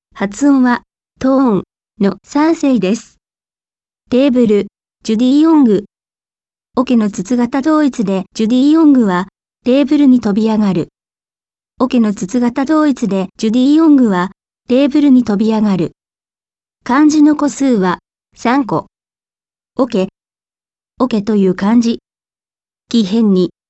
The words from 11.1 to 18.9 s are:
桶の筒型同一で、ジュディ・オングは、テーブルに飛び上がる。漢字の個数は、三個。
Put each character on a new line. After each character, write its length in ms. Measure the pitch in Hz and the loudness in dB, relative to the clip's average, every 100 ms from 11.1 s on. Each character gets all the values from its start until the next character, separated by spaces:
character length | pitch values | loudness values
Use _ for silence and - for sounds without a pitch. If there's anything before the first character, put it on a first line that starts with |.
| _ _ _ _ _ _ - | _ _ _ _ _ _ -6
桶 220 | 254 254 | -2 0
の 120 | 220 | -2
筒 260 | 202 175 254 | -2 -6 -4
型 240 | 240 247 | -4 -4
同 220 | 269 311 302 | -2 0 0
一 220 | 254 220 | -2 -4
で、 200 | 190 190 - | -4 -6 -6
ジ 120 | 220 | -2
ュ 20 | |
デ 80 | 240 | 0
ィ・ 220 | 254 302 | 2 2
オ 60 | 320 | 4
ン 80 | 285 | 4
グ 140 | 240 | 2
は、 200 | 180 185 - _ _ - | 0 -4 -10 _ _ -4
テ 160 | 247 | 0
ー 40 | 285 | 0
ブ 120 | 294 | 2
ル 100 | 285 | 2
に 140 | 254 | 2
飛 120 | 214 202 | 2 -2
び 160 | 220 | 0
上 80 | 220 | 0
が 160 | 214 185 | 0 -2
る。 160 | 165 _ _ _ _ _ _ _ _ _ | -4 _ _ _ _ _ _ _ _ _
漢 240 | - 254 302 | -4 2 2
字 140 | 302 | 4
の 140 | 294 294 | 2 2
個 120 | 294 | -2
数 160 | - | -2
は、 340 | 277 233 185 170 _ _ _ _ | 0 0 0 -4 _ _ _ _
三 280 | 233 262 | -2 -2
個。 220 | 220 156 - | -2 -4 -8